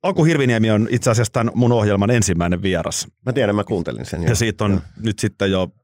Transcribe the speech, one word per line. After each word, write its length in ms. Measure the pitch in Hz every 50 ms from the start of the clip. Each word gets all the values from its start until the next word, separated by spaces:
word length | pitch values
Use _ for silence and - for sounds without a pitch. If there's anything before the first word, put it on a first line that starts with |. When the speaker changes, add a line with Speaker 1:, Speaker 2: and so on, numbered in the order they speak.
| -
Speaker 1:
Aku 220 | 180 190 185 156
Hirviniemi 460 | 160 165 147 135 127 120 113 107 110
on 180 | 107 104 113 110
itse 200 | 117 120 - 127
asiassa 220 | 113 110 123 - _
tän 180 | 127 113 113 -
mun 180 | 113 123 117 120
ohjelman 380 | 117 107 104 101 98 101 104
ensimmäinen 520 | 123 117 101 104 90 82 85 87 90 87 98
vieras. 440 | 98 92 82 80 - - - - - _ _ _
Speaker 2:
Mä 60 | 123 123
tiedän, 220 | 139 123 101 104
mä 80 | 104 101
kuuntelin 400 | - 113 92 82 - 62 55 -
sen, 160 | - - 80 87
Speaker 1:
Ja 60 | -
Speaker 2:
joo. 60 | 120
Speaker 1:
siitä 300 | 90 117 113 95 - 107
on 60 | 101
Speaker 2:
Joo. 100 | 98 95 82 - - - 107
Speaker 1:
nyt 160 | 110 101 -
sitten 320 | - 107 - _ 98 98
jo 180 | 95 92 92 90 _ _